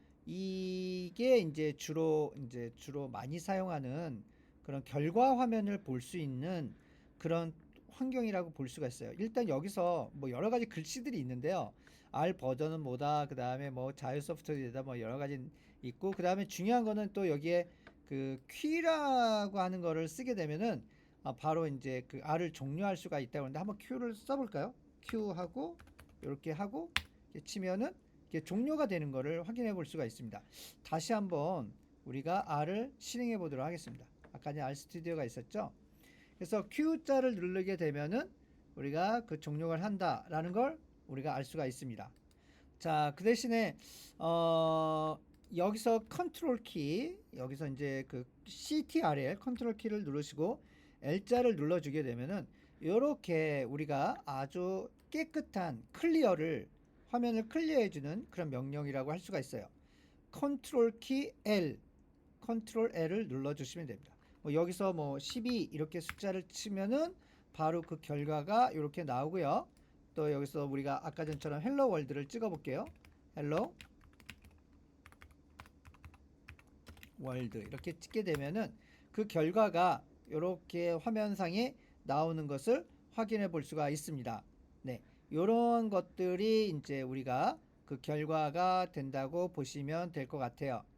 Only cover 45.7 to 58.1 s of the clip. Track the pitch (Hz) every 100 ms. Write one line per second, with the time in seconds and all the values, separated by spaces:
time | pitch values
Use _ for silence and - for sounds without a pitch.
45.7 | 214 240 226 226 - 359 - 330 240 -
46.7 | 170 143 180 311 392 - - 131 139 151
47.7 | 131 143 135 131 131 127 - - - -
48.7 | 302 - 320 170 143 131 196 - 247 233
49.7 | 220 226 214 160 143 143 139 170 277 -
50.7 | - - - 131 185 196 240 247 180 151
51.7 | 175 147 147 135 120 135 196 131 - -
52.7 | - 156 214 285 285 - 165 156 143 120
53.7 | 143 147 139 170 - - 135 139 180 180
54.7 | 190 - - - 302 320 311 - 196 170
55.7 | 117 - - 330 320 247 170 160 135 -
56.7 | - - - - 240 240 220 220 320 320
57.7 | 294 202 156 139